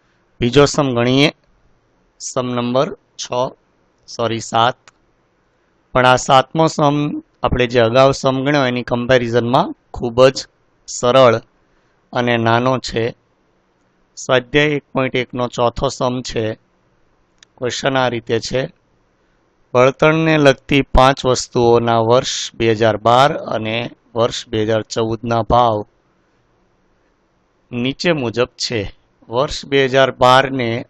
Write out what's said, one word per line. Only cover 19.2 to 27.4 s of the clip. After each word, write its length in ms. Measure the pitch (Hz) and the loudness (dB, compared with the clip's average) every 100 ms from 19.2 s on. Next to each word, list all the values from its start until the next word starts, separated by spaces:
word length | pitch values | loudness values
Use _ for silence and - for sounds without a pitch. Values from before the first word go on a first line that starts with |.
| _ _ _ _ _ | _ _ _ _ _
બળતણને 640 | 123 131 - 156 160 160 156 | 2 2 4 2 2 0 4
લગતી 440 | 139 131 - 143 | 4 2 0 -2
પાંચ 440 | - 139 131 139 131 | 2 4 4 2 -2
વસ્તુઓના 720 | 120 - 123 117 117 117 117 | -2 -2 0 2 2 2 0
વર્ષ 560 | 113 123 139 - - - | 2 0 0 -8 -10 -2
બે 160 | 113 | -2
હજાર 260 | 107 113 104 | 2 0 2
બાર 380 | 113 123 147 139 | 2 4 4 0
અને 560 | - 110 110 117 120 - _ 113 | -6 -6 -4 -6 -8 -14 _ -2
વર્ષ 340 | 127 - 117 | -2 -4 -6
બે 140 | 110 | -4
હજાર 180 | 107 110 | -2 -2
ચૌદના 600 | - 117 113 113 120 117 | -4 -4 -4 -4 -4 -4
ભાવ 440 | 113 123 120 107 - _ _ _ _ _ _ _ _ _ _ _ _ _ _ _ | 0 2 2 -2 -8 _ _ _ _ _ _ _ _ _ _ _ _ _ _ _